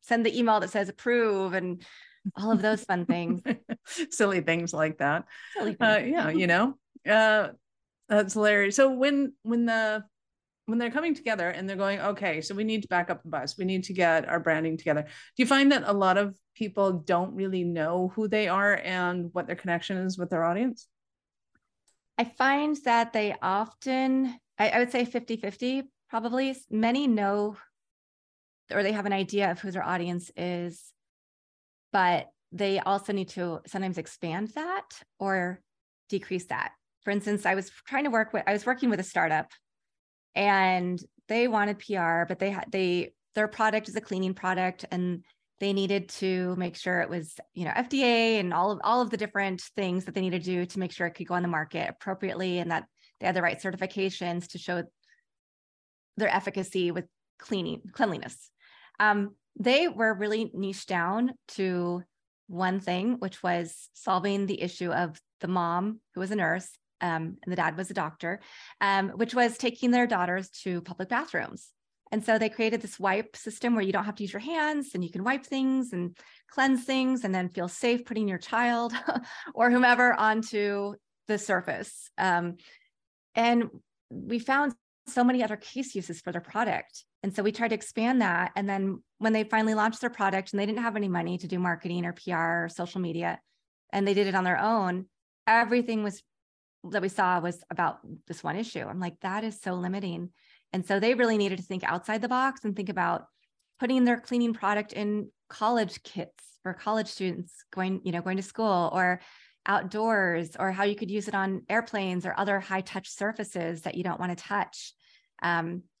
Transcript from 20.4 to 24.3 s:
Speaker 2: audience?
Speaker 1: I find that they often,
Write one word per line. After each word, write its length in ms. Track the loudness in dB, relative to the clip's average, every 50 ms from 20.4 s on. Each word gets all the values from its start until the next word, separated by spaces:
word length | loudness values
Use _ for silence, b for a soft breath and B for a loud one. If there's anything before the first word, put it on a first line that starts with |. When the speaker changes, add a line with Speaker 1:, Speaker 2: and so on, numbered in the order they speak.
| 2
Speaker 2:
audience? 420 | 2 2 0 0 -2 -4 -6 -12 _ _ _ _ _ _ _ _ _ _ _ _ _ _ _ _ _ _ _ _ _ _ _ _ _ _ -4
Speaker 1:
I 60 | -4
find 520 | -2 0 2 2 4 4 2 2 0 -2 -2 0
that 300 | 2 4 4 2 2 0
they 200 | 0 0 0 -2 -2
often, 1000 | -2 0 0 0 -2 -4 -6 _ -4 -2 0 0 2 2 2 2 2 0